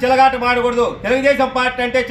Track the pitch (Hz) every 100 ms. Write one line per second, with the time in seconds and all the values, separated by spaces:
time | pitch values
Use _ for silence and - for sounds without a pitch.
0 | 247 262 262 254 240 247 240 240 233 -
1 | 196 262 269 277 262 254 254 254 247 254
2 | 240